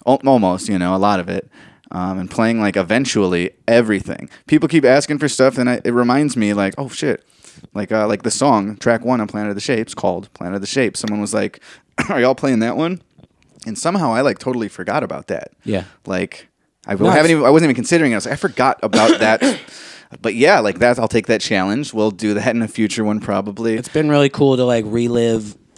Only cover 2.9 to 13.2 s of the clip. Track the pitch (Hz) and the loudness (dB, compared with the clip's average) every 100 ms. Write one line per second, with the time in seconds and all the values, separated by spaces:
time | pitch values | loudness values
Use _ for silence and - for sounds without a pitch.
2.9 | 117 135 110 92 87 90 - - 117 110 | 0 0 0 0 0 -4 -6 2 4 4
3.9 | 98 - - - - - 151 151 160 131 | 0 -4 -12 -14 -20 0 2 2 4 4
4.9 | 139 147 147 143 - 131 123 123 120 - | 4 2 -2 -2 2 2 2 -2 -2 0
5.9 | 120 120 135 147 123 104 104 98 113 135 | 0 2 2 0 0 -2 0 -2 -4 -10
6.9 | - 147 - _ _ - - - 104 98 | -6 -4 -4 _ _ -20 -20 -14 -10 -4
7.9 | 110 107 104 113 - 139 110 98 104 120 | -2 0 -2 -4 0 2 2 0 -2 0
8.9 | 117 117 123 107 107 107 101 - 113 113 | 0 0 -2 -4 -6 -6 -4 -2 -4 -4
9.9 | - 98 87 - - 90 98 101 139 110 | -4 -4 -4 -8 -12 -8 -8 -4 -2 -2
10.9 | - 110 104 104 104 101 - - - _ | -4 -6 -4 -4 -4 -4 -8 -20 -20 _
11.9 | - 226 151 123 135 139 113 117 113 170 | -6 -2 0 2 2 0 0 0 -2 -4
12.9 | 180 _ _ | -6 _ _